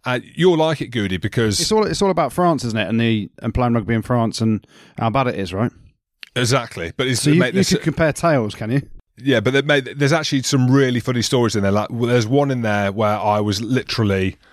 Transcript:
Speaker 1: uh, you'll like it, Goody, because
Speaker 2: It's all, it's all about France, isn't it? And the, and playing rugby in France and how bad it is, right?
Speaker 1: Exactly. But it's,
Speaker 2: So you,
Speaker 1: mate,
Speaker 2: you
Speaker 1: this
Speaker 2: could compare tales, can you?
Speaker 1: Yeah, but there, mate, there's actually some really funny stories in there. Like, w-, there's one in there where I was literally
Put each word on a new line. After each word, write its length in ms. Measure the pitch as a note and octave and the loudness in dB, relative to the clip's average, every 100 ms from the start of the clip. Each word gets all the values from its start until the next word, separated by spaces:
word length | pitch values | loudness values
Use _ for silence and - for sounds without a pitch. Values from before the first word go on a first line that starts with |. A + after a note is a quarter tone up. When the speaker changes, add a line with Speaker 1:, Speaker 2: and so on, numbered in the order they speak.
Speaker 1:
uh, 160 | C3 B2 | -6 -6
you'll 340 | A#2+ D3+ F3+ E3 | -6 0 2 4
like 240 | D#3+ D3+ | 2 -2
it, 60 | A#2+ | -4
Goody, 300 | A2+ G2+ F#2 | -4 -2 -2
because 420 | G#2+ - A2 F#2+ | -2 0 0 0
Speaker 2:
It's 120 | - | 0
all, 140 | G#3+ G3 | 0 0
it's 160 | D#3+ | 0
all 80 | G3 | 0
about 240 | F3 C#3+ | 0 -2
France, 300 | - F3+ D3+ A#2+ | 2 2 2 -2
isn't 140 | A2 | -2
it? 100 | F#2 | 0
And 100 | A2+ | 0
the, 300 | A#2 A2 F#2 - | 2 0 -2 -6
and 100 | A2+ | -4
playing 200 | B2+ A#2+ | -2 0
rugby 200 | A#2 G2 | 0 0
in 80 | A2+ | -2
France 400 | A2 A#2+ A#2 - | 0 0 0 0
and 240 | A2+ G#2+ - - - - | 0 0 -4 -20 -20 -4
how 140 | A#2 | -2
bad 160 | B2 B2+ | 0 0
it 80 | F#2 | -2
is, 180 | F#2 | -6
right? 180 | F#2+ A#2 - - _ _ _ - B2 | -2 -4 -4 -18 _ _ _ -10 -4
Speaker 1:
Exactly. 560 | A#2+ C3+ A2+ - E2 - | 0 0 -2 -8 -8 -4
But 100 | C3 | -4
it's, 140 | A#2+ | 0
Speaker 2:
So 80 | D3 | 2
you, 100 | D3+ | 2
Speaker 1:
mate, 140 | B2+ | 2
Speaker 2:
you 60 | F#3 | 0
Speaker 1:
this 100 | F#3 | 0
Speaker 2:
could 100 | F3 | 0
compare 320 | D#3+ D#3+ D#3+ | -2 0 0
tales, 420 | - E3+ C#3 G#2+ - | 0 0 0 0 -6
can 160 | G#2+ | -4
you? 100 | C3+ - - - - | -4 -4 -14 -20 -6
Speaker 1:
Yeah, 220 | C3 A#2+ | 0 2
but 120 | G#2+ | 2
there, 100 | C3+ | 0
mate, 240 | C#3+ C#3+ B2 B2 | 2 0 -2 -2
there's 160 | C#3 | 0
actually 280 | D#3+ D3+ C#3 | 0 0 -2
some 280 | B2 C#3 B2+ | 0 2 4
really 280 | C3+ C3 A#2+ | 4 4 0
funny 220 | A#2 A#2+ | -2 -2
stories 340 | G#2+ B2+ A#2 A2 | 0 0 2 0
in 60 | |
there. 80 | G2 | 0
Like, 180 | G2+ G#2 | 0 -2
w-, 180 | A2+ A#2+ | -4 0
there's 140 | B2 A2 | 2 2
one 220 | C#3 C#3+ | 2 0
in 140 | B2+ | -2
there 280 | A2 G#2 G2 | -2 0 -2
where 260 | G2 G#2+ G#2 | 0 0 0
I 200 | G#2 G#2 | 0 0
was 200 | G#2 G2 | 0 -2
literally 760 | A2+ B2+ - - G#2+ G2 F#2+ - _ | -2 -2 -2 -2 0 0 -2 -6 _